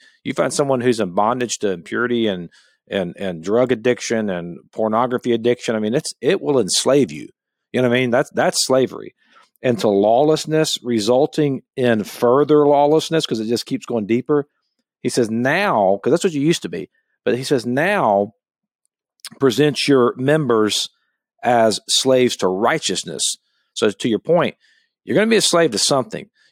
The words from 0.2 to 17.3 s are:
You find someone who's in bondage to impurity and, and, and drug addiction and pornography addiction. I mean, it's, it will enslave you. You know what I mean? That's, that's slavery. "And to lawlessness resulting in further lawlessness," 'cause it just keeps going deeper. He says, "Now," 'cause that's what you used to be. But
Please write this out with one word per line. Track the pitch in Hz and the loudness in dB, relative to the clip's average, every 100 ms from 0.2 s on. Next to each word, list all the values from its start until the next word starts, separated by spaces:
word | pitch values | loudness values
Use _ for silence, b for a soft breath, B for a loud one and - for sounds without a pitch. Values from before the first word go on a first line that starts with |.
You | - | -8
find | 135 139 | -4 -2
someone | - 139 131 | -2 0 2
who's | 123 113 | 2 0
in | 95 | -2
bondage | 90 104 123 117 - | 0 0 0 -4 -4
to | 104 | -4
impurity | 87 - 113 120 120 107 | -4 -6 -6 -2 0 -2
and, | 90 85 b b b _ | -2 -8 b b b _
and, | 98 90 - | -4 -4 -6
and | 98 85 | -8 -8
drug | 87 113 127 | -2 0 0
addiction | 117 123 120 - 117 104 | 0 0 -2 -2 -4 -2
and | 90 85 85 - | -6 -8 -14 -14
pornography | - 110 110 123 123 123 | -4 -2 0 -2 -2 -2
addiction. | 117 117 120 - 110 | 0 0 -2 -2 -4
I | |
mean, | 107 | -2
it's, | 131 - - | -2 -4 -6
it | 127 190 | -4 -2
will | 143 135 | 0 0
enslave | 92 - - 143 98 | 0 -2 2 2 2
you. | 73 - _ _ _ _ | -4 -16 _ _ _ _
You | 120 | -2
know | 127 | 0
what | 120 | 0
I | |
mean? | 127 | 2
That's, | 120 156 | 0 0
that's | - 165 - - | -2 -2 -2 0
slavery. | 131 120 76 52 - b b b _ | 0 0 -4 -18 -20 b b b _
"And | 127 113 | -2 0
to | 113 | 2
lawlessness | 98 104 117 151 156 151 156 156 - | 4 4 4 4 0 0 -2 0 -4
resulting | 123 117 104 127 151 - 147 131 - - | -2 -2 2 2 2 0 -2 -2 -8 -2
in | 123 110 | 2 2
further | 95 - 120 131 147 151 147 | -2 0 2 4 4 4 6
lawlessness," | 143 147 156 - 160 - | 4 4 2 0 -2 -2
'cause | 113 | -4
it | 110 | -2
just | 117 - | -4 -4
keeps | 131 - | -8 -4
going | 117 98 | -6 0
deeper. | 120 - 147 139 _ _ _ _ _ | -2 0 -2 -2 _ _ _ _ _
He | 127 | -4
says, | 143 110 | -2 -2
"Now," | 113 127 170 202 123 95 101 | -2 -2 0 0 2 2 2
'cause | 120 | 0
that's | 165 | 0
what | 196 | 0
you | 147 | 0
used | 147 165 | 0 0
to | 90 | -4
be. | 85 80 _ _ _ | -10 -12 _ _ _
But | - | -4